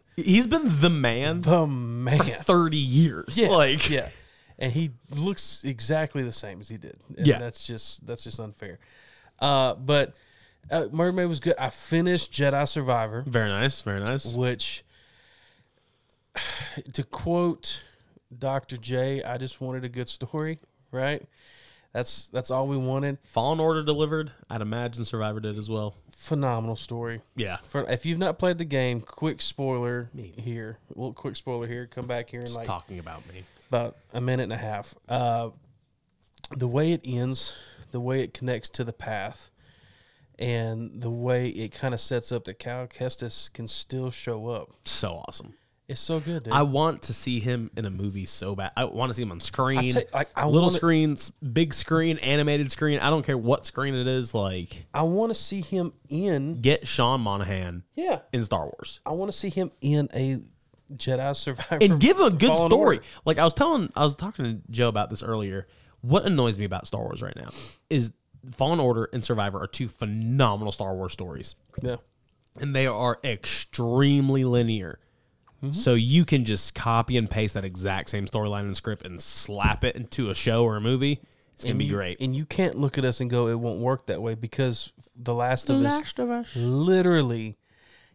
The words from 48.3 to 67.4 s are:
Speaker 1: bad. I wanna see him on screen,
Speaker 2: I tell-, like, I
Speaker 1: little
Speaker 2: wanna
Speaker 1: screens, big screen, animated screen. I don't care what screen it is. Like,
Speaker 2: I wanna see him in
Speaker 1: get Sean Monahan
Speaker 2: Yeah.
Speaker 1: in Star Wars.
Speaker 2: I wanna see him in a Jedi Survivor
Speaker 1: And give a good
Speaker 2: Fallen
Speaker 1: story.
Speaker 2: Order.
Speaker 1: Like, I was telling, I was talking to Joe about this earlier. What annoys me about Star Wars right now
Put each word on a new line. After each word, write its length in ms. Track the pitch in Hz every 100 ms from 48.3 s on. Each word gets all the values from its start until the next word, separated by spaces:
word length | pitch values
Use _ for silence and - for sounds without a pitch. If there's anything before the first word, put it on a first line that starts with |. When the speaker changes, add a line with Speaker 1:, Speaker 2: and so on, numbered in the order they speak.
| - 98 98
Speaker 1:
bad. 160 | 98 -
I 60 | 131
wanna 260 | - 131 113
see 80 |
him 80 | 113
on 80 | 87
screen, 400 | - - 131 135
Speaker 2:
I 100 | 127
tell-, 140 | 240 -
like, 160 | 131 151 -
I 100 | 147
Speaker 1:
little 220 | 151 180
Speaker 2:
wanna 80 | 180
Speaker 1:
screens, 560 | 165 160 156 143 - -
big 320 | 139 117 165
screen, 460 | - - 160 165 160
animated 520 | 127 147 147 147 139
screen. 280 | - 151 143
I 100 | -
don't 140 | 160 143
care 120 | 131
what 260 | 117 139 -
screen 300 | - 139 131
it 100 | 123
is. 300 | 131 117 113
Like, 500 | 98 92 87 - -
Speaker 2:
I 80 | 143
wanna 320 | 165 185 233
see 280 | 220 - 196
him 320 | 165 190 175 - -
in 540 | 151 196 151 139 160
Speaker 1:
get 260 | 127 151 131
Sean 340 | - 120 131
Monahan 600 | 110 98 98 95 90 87 - -
Speaker 2:
Yeah. 240 | 370 214 -
Speaker 1:
in 120 | 123
Star 220 | 110 92 73
Wars. 340 | - - -
Speaker 2:
I 100 | -
wanna 180 | 165 196
see 180 | - 202
him 220 | 185 185 -
in 280 | 143 147 143
a 240 | 120 135 131 - _ _ _ - 139
Jedi 400 | - 127 139 139
Survivor 440 | - 127 - 156
Speaker 1:
And 160 | 202 156
give 200 | 226 370
a 100 | 302
good 200 | 160 233
Speaker 2:
Fallen 200 | 160 170
Speaker 1:
story. 280 | 240 294 147
Speaker 2:
Order. 100 | - - -
Speaker 1:
Like, 140 | 156
I 40 |
was 120 | 165 -
telling, 360 | 302 294 175 -
I 80 |
was 120 | 147 139
talking 300 | - - 120
to 160 | 110 -
Joe 180 | 113 120
about 200 | 104 104
this 140 | 107
earlier. 440 | - 110 101 95 - _ _ _
What 220 | 120 180
annoys 360 | - 160 120 101
me 60 | 104
about 200 | 95 -
Star 160 | 104
Wars 220 | - -
right 120 | -
now 140 | -